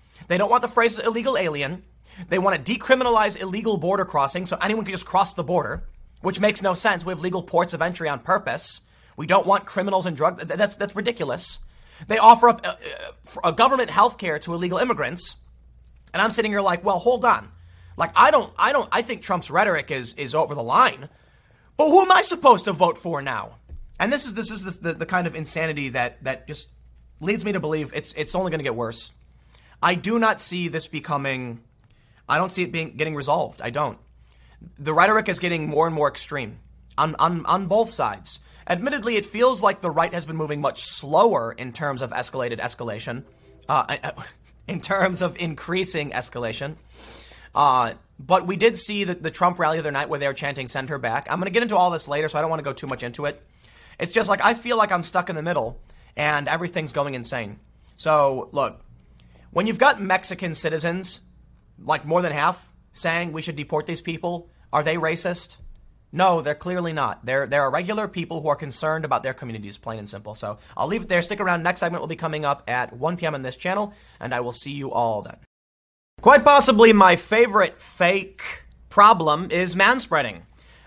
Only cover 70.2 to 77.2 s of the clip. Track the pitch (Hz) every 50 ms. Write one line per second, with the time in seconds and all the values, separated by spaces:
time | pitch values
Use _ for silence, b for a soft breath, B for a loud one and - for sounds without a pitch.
70.2 | 104 104 107 - - 104 107 b b b b - 107 151 202 226 175 - 185 175
71.2 | 170 - 214 202 202 185 175 170 160 180 180 - 180 170 175 170 - 160 165 -
72.2 | 165 160 151 151 151 143 143 - - - 123 123 120 - - 120 135 165 180 170
73.2 | 175 156 151 135 131 127 127 - - 175 190 202 208 208 208 b b b b b
74.2 | - 123 127 120 123 120 117 - - 139 143 143 135 135 - 120 120 113 110 104
75.2 | 98 - - - - _ _ _ _ _ _ _ _ _ _ _ _ _ _ -
76.2 | - 214 285 277 - 294 285 285 - 262 240 208 233 233 214 202 190 185 175 175